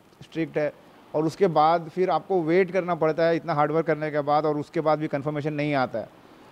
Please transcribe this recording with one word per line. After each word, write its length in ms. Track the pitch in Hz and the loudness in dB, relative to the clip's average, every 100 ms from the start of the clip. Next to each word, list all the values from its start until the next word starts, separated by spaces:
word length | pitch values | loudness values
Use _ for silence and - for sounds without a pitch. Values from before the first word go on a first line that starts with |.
| _ _ | _ _
strict 340 | - 160 151 151 | -14 -8 -4 -2
है 160 | 147 - - - - 147 | -4 -6 -20 -20 -6 -2
और 100 | 160 | -2
उसके 220 | - 190 | 2 2
बाद 420 | 151 156 170 160 180 | 4 4 2 -2 -2
फिर 140 | 185 | 0
आपको 320 | 156 - 190 | 0 0 -2
wait 300 | 156 180 180 | 2 2 2
करना 240 | 185 175 165 | -2 -2 0
पड़ता 280 | 160 156 | 0 2
है 120 | 165 165 | 2 0
इतना 180 | 156 | 0
hard 180 | 147 151 | 0 2
work 160 | 160 165 | 0 0
करने 240 | 151 156 | -2 -2
के 80 | 147 | -4
बाद 260 | 143 151 156 | 0 0 0
और 120 | 147 | -2
उसके 240 | 143 170 | -4 -2
बाद 180 | 156 151 | 0 0
भी 80 | 151 | -2
confirmation 460 | 139 139 151 151 | -4 -4 -4 -4
नहीं 200 | 147 147 | -4 -2
आता 260 | 139 123 110 | -2 -2 -4
है। 100 | - - - - - | -10 -16 -20 -20 -20